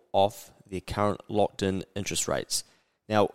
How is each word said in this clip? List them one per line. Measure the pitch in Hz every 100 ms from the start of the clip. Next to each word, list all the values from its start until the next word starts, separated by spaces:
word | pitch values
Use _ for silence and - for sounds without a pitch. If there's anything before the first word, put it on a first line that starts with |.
| _
off | 98 101 - - _ -
their | 92
current | - - 104 95 -
locked-in | 104 101 - 98 95 -
interest | 101 95 85 -
rates. | 69 - - - _ _ _ -
Now, | 107 98